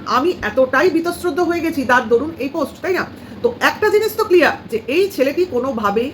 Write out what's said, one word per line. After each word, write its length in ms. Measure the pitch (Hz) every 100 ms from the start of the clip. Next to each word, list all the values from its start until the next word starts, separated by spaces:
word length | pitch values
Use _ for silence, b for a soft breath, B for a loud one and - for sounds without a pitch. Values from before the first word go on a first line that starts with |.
| -
আমি 280 | 233 320 359
এতটাই 480 | 208 214 254 269 359
বীতশ্রদ্ধ 500 | 320 339 339 349 339
হয়ে 200 | 339 339
গেছি 240 | 320 311
তার 240 | 240 254 220
দরুন 220 | 233 - 202
এই 100 | 269
পোস্ট, 340 | 330 285 -
তাই 100 | 339
না? 140 | 349 - - B B
তো 120 | 466 -
একটা 280 | 285 - 415
জিনিস 280 | 415 427 -
তো 80 |
ক্লিয়ার 280 | 427 359 262 - -
যে 100 | 220 -
এই 240 | 302 392
ছেলেটি 340 | - 269 294
কোনোভাবেই, 680 | 359 247 269 220 208 208 262